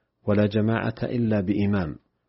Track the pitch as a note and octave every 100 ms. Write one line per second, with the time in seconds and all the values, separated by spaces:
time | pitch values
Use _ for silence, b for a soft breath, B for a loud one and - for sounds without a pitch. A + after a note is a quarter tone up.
0 | _ _ - G#2 G#2 G#2+ G#2+ A2+ A2+ -
1 | - B2 A2 G#2+ F#2 G2+ G2+ G2+ D#2+ B1
2 | _ _